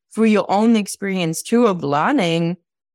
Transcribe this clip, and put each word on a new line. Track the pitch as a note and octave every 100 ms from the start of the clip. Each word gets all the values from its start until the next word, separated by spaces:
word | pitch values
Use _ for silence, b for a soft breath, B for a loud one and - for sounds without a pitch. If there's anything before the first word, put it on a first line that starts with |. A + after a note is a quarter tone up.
| _
through | - A3
your | G#3 F3
own | F#3+ A3+ A3+
experience | G3 - G3 F#3+ E3 D#3+
too | - A#3 A#3+
of | F#3
learning | D3 C#3+ E3+ C#4+ F3 E3 E3+ F3+ _ _ _